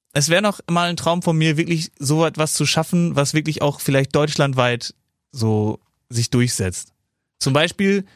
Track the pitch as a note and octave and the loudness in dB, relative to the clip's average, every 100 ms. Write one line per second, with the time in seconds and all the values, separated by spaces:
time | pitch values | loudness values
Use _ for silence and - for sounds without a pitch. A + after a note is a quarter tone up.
0 | _ C#3+ C#3+ F3 G#3 - - E3+ F3 E3+ | _ -2 2 2 2 -2 -2 0 0 -2
1 | E3 F3 F3 D#3+ D#3+ D3 E3+ E3 E3 - | 0 0 0 2 2 0 0 -2 -4 -6
2 | C3+ D#3 D#3+ D3+ D#3 - D3 - D#3+ F3 | 0 2 2 0 -2 0 0 0 0 0
3 | E3+ C#3+ C#3+ D#3 D#3+ D3+ D3 C#3+ - C3+ | 0 0 0 0 -2 -2 -2 -2 0 0
4 | C3+ D3+ D3+ - C#3 C3 B2 A#2+ - - | 2 0 0 0 0 2 0 0 -6 -16
5 | _ _ _ C3+ A2+ G#2+ G#2+ - _ _ | _ _ _ -4 0 0 0 -4 _ _
6 | _ A#2 A#2 B2+ B2 - F#2+ F#2 - _ | _ -4 0 2 0 0 -4 -6 -12 _
7 | _ _ _ _ C3+ C#3 E3+ - G3 G3 | _ _ _ _ 0 2 2 0 0 0
8 | F#3+ | -2